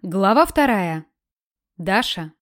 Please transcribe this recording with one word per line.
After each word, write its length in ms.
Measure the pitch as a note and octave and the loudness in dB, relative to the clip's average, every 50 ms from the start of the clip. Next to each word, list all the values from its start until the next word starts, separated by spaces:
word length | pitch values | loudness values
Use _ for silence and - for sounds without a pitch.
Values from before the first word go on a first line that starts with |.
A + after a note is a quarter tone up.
| - | -10
Глава 400 | F#3 E3+ F#3+ G3 G3 A3+ C#4 E4 | -6 -2 0 2 4 4 4 4
вторая. 600 | F4 - - D4 C4+ A#3 G3+ F#3 E3+ D#3+ D#3+ D#3+ _ _ _ _ _ _ _ _ _ _ _ _ _ _ _ | 2 2 0 2 2 2 0 0 -2 -4 -6 -8 _ _ _ _ _ _ _ _ _ _ _ _ _ _ _
Даша. 560 | E3+ E3 F#3+ A3 B3+ - - - D#3+ D#3 _ _ | -4 -2 0 0 0 -2 -6 -8 -10 -12 _ _